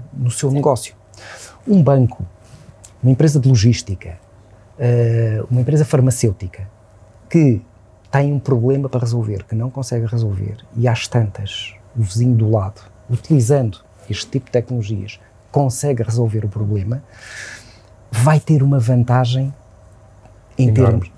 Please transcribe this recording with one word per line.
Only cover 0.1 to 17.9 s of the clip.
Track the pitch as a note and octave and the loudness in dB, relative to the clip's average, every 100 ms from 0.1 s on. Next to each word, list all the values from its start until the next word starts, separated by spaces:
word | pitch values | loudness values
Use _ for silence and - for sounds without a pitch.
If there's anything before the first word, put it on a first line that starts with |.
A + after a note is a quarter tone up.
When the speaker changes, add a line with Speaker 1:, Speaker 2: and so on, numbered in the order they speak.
Speaker 1:
no | C#3 B2 | -6 -4
seu | - C#3+ | -2 -2
Speaker 2:
Sim. | |
Speaker 1:
negócio. | C#3 C#3+ B2 - - _ - - - - - - | 0 0 0 -4 -18 _ -20 -20 -20 -20 -12 0
Um | G3+ | 4
banco, | C#3 C#3 A#2+ - - - - - - - - - | 6 4 2 -2 -14 -16 -20 -20 -20 -20 -20 -2
uma | B2+ | 2
empresa | C3 D#3 D3 | 4 4 4
de | C3 | 4
logística, | B2 A2+ A2+ - F#2+ - E2+ _ - _ - _ - | 4 4 2 -4 -12 -14 -20 _ -20 _ -20 _ -4
eh, | A#2+ A#2+ A#2 A#2 A2+ A2 - | 0 2 2 0 0 -2 -2
uma | B2 | -2
empresa | B2 D#3 | 2 0
farmacêutica | D3+ C#3 B2+ - A2+ G2 F#2 - F#2+ - _ - - - - | 2 2 2 2 -2 -2 -10 -14 -16 -18 _ -20 -20 -20 -2
que | E3+ D3 G2+ - _ _ _ - | 2 4 2 -4 _ _ _ -4
tem | C#3 C#3+ | -2 0
um | C#3+ | -2
problema | - B2+ A#2+ C#3 C3+ | 0 0 2 0 -2
para | B2 | -2
resolver, | A#2 A#2+ A2 G2 | -2 -2 -4 -8
que | - A2+ | -6 -6
não | B2 | -6
consegue | C3+ B2 A#2+ A2+ | -8 -6 -4 -4
resolver, | A#2 A2 F#2+ G2 G#2+ - A#2 | -2 -2 -4 -6 -10 -10 -2
e | A#2+ | 0
às | A#2 - | 0 -2
tantas, | A#2+ G#2+ - G2+ - - - _ A#2 | -2 -2 -4 -10 -12 -14 -18 _ -4
o | |
vizinho | G2+ G#2 B2 A#2 | -2 0 2 2
do | G#2+ | 2
lado, | A2 G2 - - - - | 0 -2 -10 -20 -20 -8
utilizando | A#2+ - D#3 A2+ C#3+ A#2 - _ - - | -6 0 2 2 2 0 -6 _ -20 -12
este | G2 - | -10 -6
tipo | C3+ - | -8 -4
de | |
tecnologias, | B2 A#2+ B2 G#2 G#2 G2 - _ _ _ | -4 -2 -6 -6 -8 -10 -16 _ _ _
consegue | C#3+ C3+ A#2+ D3 A#2+ | 0 0 0 -2 -2
resolver | G#2 A2+ A2+ G#2+ | -2 -2 -2 -2
o | G#2 | -4
problema, | G#2 G2+ G#2 F#2+ C3 - - - - - - - - - | -4 -4 -2 -4 -6 -10 -20 -20 -18 -18 -18 -20 -20 -20